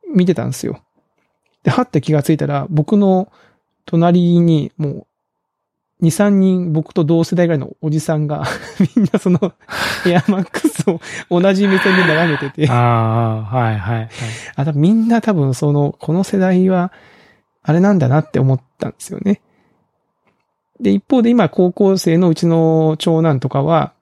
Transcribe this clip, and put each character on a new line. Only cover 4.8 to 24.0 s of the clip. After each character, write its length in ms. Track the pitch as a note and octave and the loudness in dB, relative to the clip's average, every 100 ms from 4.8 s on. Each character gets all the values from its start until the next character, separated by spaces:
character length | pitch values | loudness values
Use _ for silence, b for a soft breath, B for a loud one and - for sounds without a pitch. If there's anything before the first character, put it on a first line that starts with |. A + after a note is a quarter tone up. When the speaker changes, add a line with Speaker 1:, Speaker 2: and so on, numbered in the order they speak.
| D3 | -8
Speaker 1:
う、 160 | - - _ _ _ _ _ _ _ _ _ | -8 -16 _ _ _ _ _ _ _ _ _
二、 100 | E3 | -2
三 300 | - G#3 G3 | 2 2 4
人、 320 | F#3+ F#3 F3 | 2 0 0
僕 200 | D#3 D3+ | -4 -2
と 120 | - | -2
同 200 | D3+ E3 | 0 0
世 120 | E3 F3 | 0 0
代 100 | E3+ | 0
ぐ 60 | |
ら 40 | D#3 | 0
い 20 | |
の 120 | - - | -4 -8
お 80 | D#3 | -4
じ 120 | D#3 | -4
さ 160 | D#3 D#3 | -2 -4
ん 100 | D3+ | -4
が、 180 | D3 - - - | -6 -8 -10 -14
<laughs> 280 | - F3+ - | -4 0 2
み 60 | |
ん 60 | G#3 | 0
な 80 | G3+ | 0
そ 120 | F#3 | 0
の、 80 | F3+ F#3+ _ B B B B F3+ | 0 -2 _ B B B B 0
エ 100 | E3+ | 2
ア 80 | - | 2
マ 100 | F#3+ | -2
ッ 60 | |
ク 160 | F3+ - - | -4 -4 -4
ス 220 | - - | -2 -4
を 100 | E3 B B B | -4 B B B
同 240 | F3 F#3+ | 0 2
じ 120 | F#3+ G3+ | 2 2
目 120 | F#3 | 2
線 180 | F#3+ F#3 | 2 2
で 60 | E3+ | 2
眺 240 | D#3 E3+ | 0 0
め 60 | C#3+ | -2
て 140 | C#3 | -6
て。 180 | - D3+ | -2 0
Speaker 2:
あ 20 | |
ー、 840 | A#2+ A#2+ A#2 A2+ A2+ A2+ A2 G#2+ B2+ | 2 2 2 0 0 -2 -4 -4 -2
は 160 | A2+ | -2
い、 60 | G#2+ | -2
は 160 | F#2 A2+ | -4 -6
い、 20 | |
は 40 | |
い。 60 | A2 B A2+ A2+ B - | -8 B -12 -12 B -6
Speaker 1:
あ、 80 | |
多 80 | D3 | -4
分 80 | C#3+ | 0
み 120 | E3 | 2
ん 160 | A3+ A3+ | 2 2
な 140 | A#3 | 0
多 100 | A3 | 0
分 220 | F#3 C3+ | 0 0
そ 180 | B2+ D3 | 0 0
の、 240 | C#3+ C#3+ - | 0 -2 -4
こ 140 | - | -4
の 120 | E3+ | -2
世 140 | F#3+ G3 | -2 0
代 300 | F#3 F3+ F#3 | 2 2 2
は、 240 | F#3 F#3 b b b b b b _ | 0 -2 b b b b b b _
あ 100 | - | -2
れ 80 | E3 | 2
な 140 | G3 | 4
ん 40 | F#3+ | 2
だ 100 | B2+ | 2
な 100 | D3 | 0
っ 120 | D3+ | 0
て 80 | C3 | 0
思 160 | C3 | 0
っ 60 | C3 _ _ | 0 _ _
た 100 | - | -10
ん 20 | |
で 60 | - | -10
す 140 | - | -14
よ 60 | - | -6
ね。 200 | G3 G3+ _ _ _ _ _ _ _ _ _ _ _ _ _ _ | -2 -4 _ _ _ _ _ _ _ _ _ _ _ _ _ _
で、 100 | A#3 | -2
一 160 | G3+ _ | -2 _
方 160 | C4 | 2
で 80 | A#3 | 4
今 180 | A#3+ F3 | 2 2
高 240 | - F3+ | 2 0
校 240 | - G3 F#3+ | 2 0 2
生 220 | - E3 | 2 2
の 100 | F3+ | 2
う 60 | |
ち 120 | D#3+ E3+ | 2 2
の 500 | E3 D#3+ D#3+ D#3+ D#3 | 2 2 2 0 0
長 240 | F3 D#3+ | 0 0
男 180 | E3 C3 | 0 0
と 80 | C3 | -2
か 140 | C#3+ | -2
は 320 | D3 E3 C#3 _ | 0 0 -2 _